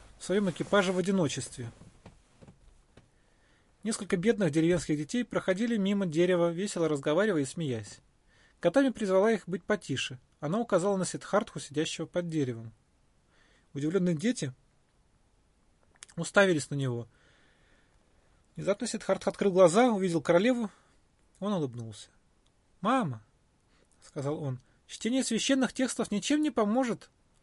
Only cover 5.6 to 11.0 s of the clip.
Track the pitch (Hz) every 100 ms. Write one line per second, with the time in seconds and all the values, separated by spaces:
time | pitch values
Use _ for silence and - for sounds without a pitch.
5.6 | 233 233 190 202 190 151 175 180 170 170
6.6 | 202 - 160 151 139 156 214 170 135 -
7.6 | 156 117 104 - _ _ _ _ _ _
8.6 | 170 214 277 226 208 190 208 220 - 175
9.6 | - 208 - 131 - 123 _ _ 147 196
10.6 | 240 190 185 196